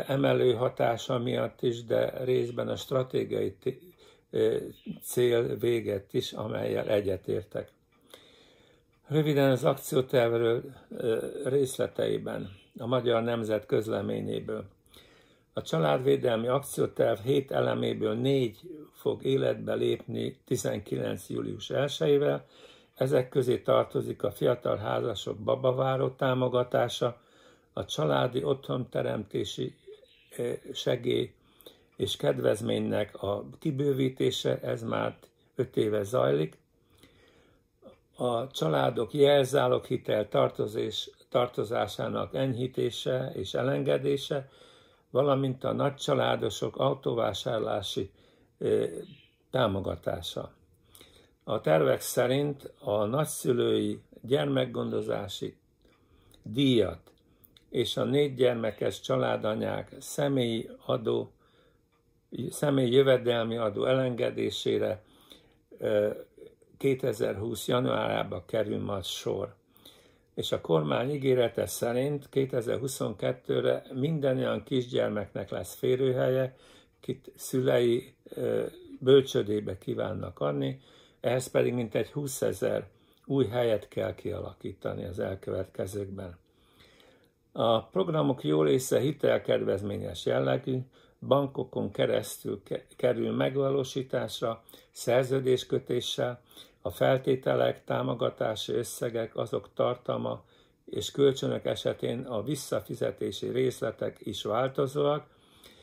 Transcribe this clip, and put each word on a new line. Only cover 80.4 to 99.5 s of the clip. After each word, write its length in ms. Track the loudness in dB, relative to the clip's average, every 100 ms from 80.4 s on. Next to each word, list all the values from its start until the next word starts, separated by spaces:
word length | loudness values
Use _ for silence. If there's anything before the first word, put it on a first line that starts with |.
| -2 -2 -2 -4 -12 -20 -20 _
ehhez 280 | -2 -2 0
pedig 260 | 2 2
mintegy 380 | 0 -2 -2 -2
húszezer 760 | -4 -6 -2 -2 0 0 -2 -4 _ _ _ -2
új 200 | 0 2
helyet 420 | 2 2 0 -2
kell 280 | -4 -4 -4
kialakítani 880 | -6 -8 -8 -12 -14 -8 -8 -6 -8
az 140 | -6
elkövetkezőkben. 1200 | -6 -6 -6 -6 -6 -6 -6 -6 -8 -10 -12 -16 _ _ _ _ -20 _ -20 _ _ _ _
A 320 | 0 4 4
programok 600 | 2 0 0 2 2 0
jó 200 | 2 2
része 360 | 4 2 2 2
hitelkedvezményes 1300 | 2 0 2 2 2 0 2 -2 -2 -4 -6 -6 -2
jellegű, 520 | 0 2 0 0 -4 -4 _ _ _
bankokon 720 | 0 2 2 -4 -6 -4 -4
keresztül 720 | -2 0 0 -4 -8 -8 -8
ke-, 220 | -8 -10 -12 -2
kerül 360 | 0 0 -2
megvalósításra, 1300 | 0 0 0 0 0 -2 -6 -4 -4 -6 -6 -6 -6 -12 -20 -20
szerződéskötéssel, 1500 | -8 2 2 4 0 2 2 2 -4 -2 -4 -4 -4 -4 -6 _ -20 -20 _
a 80 | -8
feltételek, 960 | 0 2 4 2 0 2 2 2 0
támogatási 880 | -4 -2 -2 0 -2 -2 -2 -2 -2
összegek, 640 | -2 -4 -4 -4 -4 -4 -6
azok 320 | -4